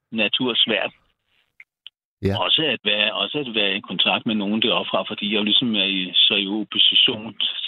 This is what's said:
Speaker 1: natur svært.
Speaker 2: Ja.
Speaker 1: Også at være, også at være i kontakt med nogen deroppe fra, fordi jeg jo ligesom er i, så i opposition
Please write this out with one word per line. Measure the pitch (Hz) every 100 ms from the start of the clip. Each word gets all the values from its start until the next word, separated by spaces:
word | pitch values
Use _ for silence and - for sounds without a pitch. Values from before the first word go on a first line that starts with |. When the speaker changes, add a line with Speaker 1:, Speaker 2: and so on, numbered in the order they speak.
| _
Speaker 1:
natur | 113 101 - 127 113
svært. | 117 104 - - _ _ _ _ _ - - _ - _ _ _
Speaker 2:
Ja. | 95 98
Speaker 1:
Også | 90 -
at | 156 113
være, | 107 104 107
også | 98 101 147
at | 131
være | 110 101 98
i |
kontakt | - 92 104 95 120
med |
nogen | 107 101 110
deroppe | 113 90 95
fra, | 104
fordi | 98 107 104
jeg | 104
jo |
ligesom | 107 101 123 107
er |
i, | 98 98 92
så | 92 -
i | 104 98
opposition | 107 104 - - - - 104 110 - - -